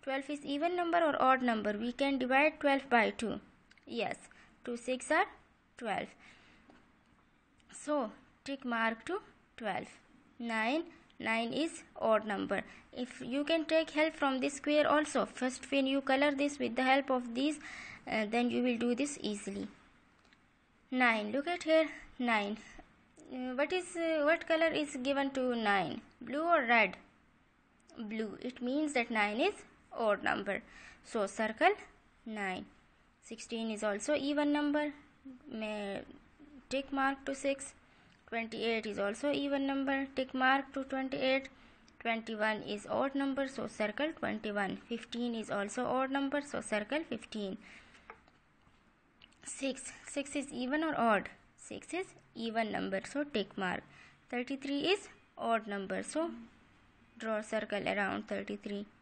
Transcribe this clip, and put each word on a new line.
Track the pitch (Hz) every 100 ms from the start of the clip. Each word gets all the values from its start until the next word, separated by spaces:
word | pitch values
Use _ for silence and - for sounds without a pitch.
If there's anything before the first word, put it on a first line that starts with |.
Twelve | - 269 277
is | 294 285
even | 285 339 359
number | 349 339
or | 330 -
odd | 262 262
number? | 247 220 208
We | 208 233
can | 240 277 277
divide | 247 262 302 302
twelve | 294 277 269
by | 240 202
two. | 202 220 208 - - _ - -
Yes, | 233 202 - - - - _
two | - 240
six | - 254 -
are | 311 - - - _ _ -
twelve. | 233 185 - - - - - - - - _ _ _ _ _ _ _ _ _
So | - - 294 220 - - _ -
tick | 277
mark | 247 233 226 226 -
to | 370 - - _ -
twelve. | 226 180 - - _ - - _
Nine, | 233 226 220 302 339 - - _
nine | 220 226 233
is | - 330 - - -
odd | 220 220 214
number. | 196 190 196 - - - -
If | 247 - 262
you | 262
can | 294 330 311
take | 320 320
help | 302 320 311
from | 277 262
this | 277
square | 285 - 294 294
also, | 294 302 262 202
first | - 254 254 -
when | 277 269
you | 277
color | 269 262 294
this | 277 285 285
with | 247 233
the |
help | 262 269 277
of | 254 247
these, | 233 277 302 - - - - -
uh, | 220 208
then | 226 247
you | 233
will | 247 233
do | 240
this | 240 285 285
easily. | - 208 - 196 196 - - _ _ _ _ _ _ _ _ _ _
Nine, | 254 247 220 208
look | 240 294
at | 349
here, | 320 320 302 - - -
nine. | 247 220 202 220 - - - - _ - -
Uh, | 254 254 254
what | 294
is, | 370 359 339
uh, | 330 320 294
what | 330 -
color | 320 330
is | 311 294 262
given | 247 277 277
to | 269 254 240
nine? | 220 196 165 - - -
Blue | 233 269
or | 330 339 240
red? | 233 202 - - _ _ _ _ _ _ _ _ -
Blue. | 220 220 220 -
It | 254 254
means | 247 277 311
that | 269 233
nine | 220 208 214
is | 349 403 - - _
odd | - 226 202
number. | - 220 202 190 - - - -
So | - 233 202
circle | - 220 220 330 415 - - _ _ -
nine. | 214 196 185 202 - _ _ _ _
Sixteen | - 226 - 226 226
is | 214
also | 214 202 208 294
even | 277 294 294
number. | 294 294 294 302 285 - _ 269 254 302
May | 226 214 214 202 196 - - - - - 269 -
tick | 269 269
mark | 277 269 269 269
to |
six. | 269 277 277 - - _ - - _ -
Twenty-eight | 226 226 226 220 226 220
is | 202
also | 202 220 285
even | 285 277 277 277
number. | 277 269 269 269 -
Tick | 262 262
mark | 262 269 269
to | 269
twenty-eight. | 269 262 262 277 262 269 269 - - - - _
Twenty-one | 233 226 226 220 214 214
is | - 208 -
odd | 214 269 277
number, | 277 269 269
so | - 214
circle | - 208 214 302 320
twenty-one. | 208 214 220 208 196 196 -
Fifteen | 233 - 240 240
is | 226 214
also | 202 202 - 247
odd | 254 262
number, | 277 277 294
so | 285 -
circle | - 214 208 294 320
fifteen. | 226 - 220 202 196 - - - - - - _ _ _ _ _ _ _ _ _ _ - _ -
Six. | - 269 262 - - -
Six | - 277 294
is | 285
even | 240 247 294
or | 320 294
odd? | 233 202 - - - _
Six | - - -
is | 339 381 - _ -
even | 226 220 220
number, | 202 190 190 -
so | 277
tick | 294 240 - -
mark. | 202 - - - - - _
Thirty-three | 247 247 277 277 285 294
is | 403 - - _ -
odd | 233 226 220
number, | 202 190 190
so | 190 302 339 233 - - - - _ _ _ -
draw | 226 214
circle | 220 220 214 202 180
around | 190 196 196 202
thirty-three. | 196 202 202 208 202 208 -